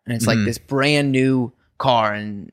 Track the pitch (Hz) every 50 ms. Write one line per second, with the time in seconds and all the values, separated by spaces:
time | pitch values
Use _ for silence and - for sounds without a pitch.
0 | _ - 120 113 113 117 113 113 104 98 117 - - - 139 135 135 147 147 147
1 | 143 139 131 131 131 131 131 131 123 117 - _ _ _ _ _ - 131 123 113
2 | 110 107 104 104 104 104 104 101 85 -